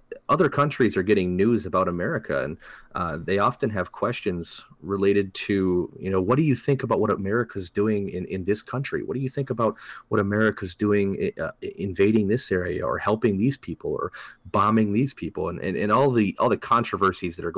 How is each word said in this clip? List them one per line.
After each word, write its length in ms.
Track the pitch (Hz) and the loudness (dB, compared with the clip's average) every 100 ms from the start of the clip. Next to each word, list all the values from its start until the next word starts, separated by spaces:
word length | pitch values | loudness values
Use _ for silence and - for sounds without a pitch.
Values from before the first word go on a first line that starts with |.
| - - - | -16 -8 0
other 180 | 156 151 | 2 2
countries 480 | - 147 - 110 98 | 2 0 2 2 2
are 60 | |
getting 340 | 92 98 90 90 | 2 2 2 2
news 300 | 107 113 92 | 2 2 0
about 220 | 92 90 | 0 0
America, 560 | 87 104 139 - 69 | 0 -2 -4 -2 -4
and, 120 | 67 - - - - | -4 -8 -14 -20 -10
uh, 240 | - 87 78 | -6 -4 -4
they 160 | 85 98 | -2 2
often 300 | 110 131 123 | 0 0 -4
have 240 | 101 90 | -2 -4
questions 720 | - 107 120 101 87 82 - - - | -2 -4 -2 -4 -4 -6 -12 -16 -12
related 540 | 82 98 98 101 98 | -6 0 4 4 2
to, 580 | - - 98 95 90 82 - | -4 -2 2 2 2 0 -6
you 120 | 92 | -2
know, 120 | 95 | 0
"What 140 | 92 131 | 2 2
do 80 | |
you 120 | 160 123 | 2 2
think 260 | - 135 | 0 0
about 180 | 120 95 | 2 2
what 100 | 104 | 2
America's 580 | 101 98 117 117 101 90 | 0 0 -2 -2 -6 -6
doing 400 | - 107 104 95 | 0 0 0 -2
in, 140 | 90 92 | -6 -6
in 180 | 95 | -4
this 180 | 90 107 | -2 -2
country? 400 | - 127 139 78 | -2 -6 -4 -4
What 120 | - | -4
do 60 | 131 | -4
you 80 | 131 | -4
think 220 | - 135 | -4 -4
about 260 | 120 113 - - - - | 0 0 0 -10 -16 -2
what 120 | 110 | 0
America's 540 | 98 104 110 101 92 | 2 4 2 2 -6
doing, 320 | - 107 104 98 98 | -2 2 2 2 0
i-, 220 | 92 - | -4 -4
uh, 100 | 80 - | -8 -8
i-, 100 | - - | -12 -8
invading 520 | 98 90 101 110 98 | -4 2 4 4 2
this 240 | 123 - | 0 0
area 340 | 92 90 - - | -2 -2 -4 -2
or 100 | 80 | -2
helping 400 | 101 110 117 98 | 0 0 2 2
these 220 | 123 139 | 0 0
people 340 | - 82 80 73 | -6 -8 -6 -4
or 120 | - - - - - | -6 -10 -18 -20 -4
bombing 460 | 104 104 110 104 | 0 4 4 4
these 200 | 104 139 | 2 0
people?" 360 | - 80 - 85 | -2 -8 -4 -6
And, 100 | - | -4
and, 160 | 95 90 | -4 -2
and 140 | 104 | 2
all 180 | 113 139 | 4 4
the, 240 | 120 101 - | 4 2 2
all 100 | 120 | 0
the 80 | 101 | 0
controversies 800 | - 117 120 92 95 92 90 82 | 2 2 2 2 0 0 -6 -6
that 80 | |
are 60 | 82 | -6